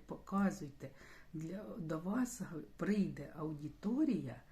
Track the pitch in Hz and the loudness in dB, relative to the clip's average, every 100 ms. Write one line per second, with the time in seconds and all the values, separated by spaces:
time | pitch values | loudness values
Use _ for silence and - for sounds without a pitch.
0 | - 160 - 196 196 - 143 - 135 - | -10 -10 -2 4 4 2 -4 -10 -12 -12
1 | - - - 160 160 190 214 - 160 160 | -18 -18 -10 -6 -4 -6 -6 -6 -2 0
2 | 180 240 247 - 185 160 - - 170 208 | 2 2 2 0 -6 -6 -8 0 4 6
3 | 165 139 143 147 156 147 151 - 202 254 | 4 0 -8 -4 -4 -2 -6 -2 2 6
4 | 311 180 131 - - | 6 4 0 -6 -12